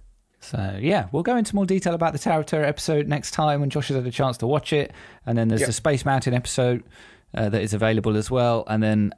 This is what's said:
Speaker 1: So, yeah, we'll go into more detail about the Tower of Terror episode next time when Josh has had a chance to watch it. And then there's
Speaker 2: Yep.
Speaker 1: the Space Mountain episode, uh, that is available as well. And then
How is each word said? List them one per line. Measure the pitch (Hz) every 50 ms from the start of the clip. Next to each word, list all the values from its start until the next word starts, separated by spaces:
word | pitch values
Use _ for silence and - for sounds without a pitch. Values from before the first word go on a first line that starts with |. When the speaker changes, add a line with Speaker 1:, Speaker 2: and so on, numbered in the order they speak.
| - - - _ _ _ _ _
Speaker 1:
So, | - - - - 98 95 98 98
yeah, | 107 156 196 190 110 90
we'll | 101 143 170
go | 226 247
into | 240 220 - -
more | 202 196
detail | 180 190 190 - 180 170
about | 165 170 165 156
the | 143
Tower | - 220 170 156
of | 151
Terror | - - 156 151
episode | 143 143 - - - 156 147 147 147
next | 147 143 - -
time | - - 156 151 147 143
when | 143 139
Josh | - 151 135 -
has | 143
had | 131 123
a | 127
chance | 117 - 139 131 120 -
to | -
watch | 117 143 151 - - 160
it. | 147 139 - - - - - - - -
And | 123 117 117
then | 113 113
there's | 113 110 -
Speaker 2:
Yep. | -
Speaker 1:
the | 110
Space | - - 160 147 127 -
Mountain | 143 135 131 - 131 123
episode, | 123 120 - - - 127 123 123 123 - - - - - - - - _ _ -
uh, | - 110 104
that | 98 113 87
is | 87 104
available | 104 110 110 110 110 95 110 107
as | 107 107 -
well. | 123 127 120 120 120 117 - -
And | 110 110 110
then | 107 107 107 104 101 -